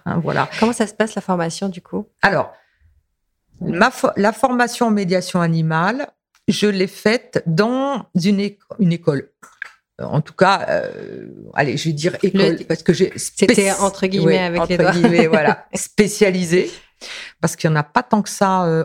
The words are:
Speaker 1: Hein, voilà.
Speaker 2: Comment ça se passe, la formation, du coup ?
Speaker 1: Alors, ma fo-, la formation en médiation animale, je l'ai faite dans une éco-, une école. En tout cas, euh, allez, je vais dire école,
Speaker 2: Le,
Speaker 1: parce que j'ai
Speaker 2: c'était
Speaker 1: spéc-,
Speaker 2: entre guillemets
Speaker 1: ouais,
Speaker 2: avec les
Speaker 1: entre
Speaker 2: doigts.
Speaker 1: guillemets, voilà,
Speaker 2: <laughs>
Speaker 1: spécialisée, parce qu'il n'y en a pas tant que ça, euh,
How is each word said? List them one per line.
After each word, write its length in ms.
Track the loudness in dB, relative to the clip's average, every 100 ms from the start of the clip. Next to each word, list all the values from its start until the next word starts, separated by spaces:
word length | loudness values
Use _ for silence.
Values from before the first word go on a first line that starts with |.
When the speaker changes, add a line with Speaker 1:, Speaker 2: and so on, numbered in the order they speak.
Speaker 1:
Hein, 160 | -6 -4
voilà. 260 | -2 -2 -2 0
Speaker 2:
Comment 120 | 0
ça 140 | 0 -2
se 80 |
passe, 200 | -2 -4
la 80 | -4
formation, 460 | -4 -2 -2 -4 -8
du 120 | -8
coup ? 260 | -10 -10 -10 _
Speaker 1:
Alors, 300 | -2 0 -2 -8 _ _ _ _ _ _ _ _ _ -10
ma 300 | -4 0 0
fo-, 220 | 0 -2 0
la 160 | 0
formation 540 | 2 0 0 0 0 0
en 40 |
médiation 500 | 0 0 -2 0 0
animale, 680 | 2 2 0 0 0 -2 -6 _ _ _ -2
je 180 | 0 2
l'ai 200 | 2 -2
faite 560 | -2 0 0 -2 -4 -2
dans 600 | 0 0 0 -2 -4 -4 -2
une 180 | 0 0
éco-, 340 | -2 -8 -10 -2
une 140 | 0
école. 380 | 0 -2 -2 -4 _ -20 -20 -20 _ _ -12
En 220 | -4 -2
tout 140 | -2
cas, 320 | 2 2 2 0
euh, 600 | -2 -4 -10 -14 -14 -16 -18 -8
allez, 240 | -2 -2 -2
je 100 | -4
vais 40 |
dire 220 | -2 -4 -2
école, 360 | 0 2 2 0
Speaker 2:
Le, 60 |
Speaker 1:
parce 180 | -4 -4
que 100 | 0
j'ai 200 | 2 0 -2
Speaker 2:
c'était 380 | -8 0 2
Speaker 1:
spéc-, 260 | 4 2 2
Speaker 2:
entre 260 | 0 0 -2
guillemets 200 | 2 2
Speaker 1:
ouais, 120 | 2
Speaker 2:
avec 280 | 0 -2 0
les 60 |
Speaker 1:
entre 80 | 2
Speaker 2:
doigts. 100 | 2
Speaker 1:
guillemets, 340 | 4 4 4 4
voilà, 400 | 2 2 -2 -6
Speaker 2:
<laughs> 40 |
Speaker 1:
spécialisée, 960 | -12 -4 0 2 4 2 2 2 0 0 -6 _ _ -16 -16 -18 -4
parce 160 | -4 -2
qu'il 140 | 0
n'y 60 | 0
en 40 |
a 20 |
pas 200 | 0 -2
tant 180 | 2 0
que 80 | 0
ça, 360 | 0 0 2 2
euh, 180 | 0